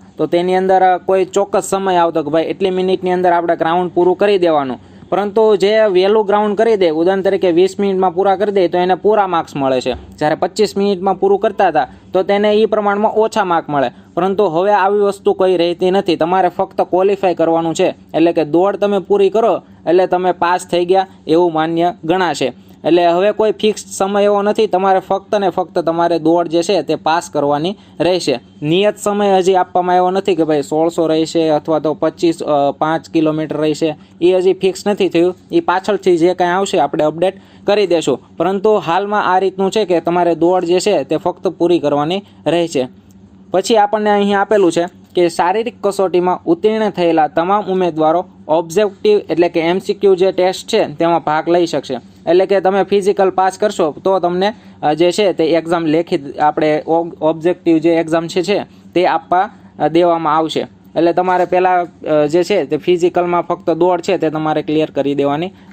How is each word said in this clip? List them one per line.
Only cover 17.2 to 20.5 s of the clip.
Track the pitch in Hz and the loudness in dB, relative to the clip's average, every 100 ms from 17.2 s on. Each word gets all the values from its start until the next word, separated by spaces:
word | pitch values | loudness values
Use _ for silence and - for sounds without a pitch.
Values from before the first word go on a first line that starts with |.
| 185 | -2
કરવાનું | 165 165 165 165 160 | 0 0 0 -2 -2
છે, | 170 - - | -2 -4 -6
એટલે | 156 170 | 0 0
કે | 170 147 | 0 0
દોડ | 165 196 190 | 0 0 0
તમે | 202 202 | -2 -2
પૂરી | 175 202 196 | 0 0 2
કરો | 214 226 156 - - - | 2 0 0 -6 -8 0
એટલે | 180 185 | 2 2
તમે | 180 185 | 0 0
પાસ | 175 175 | 0 0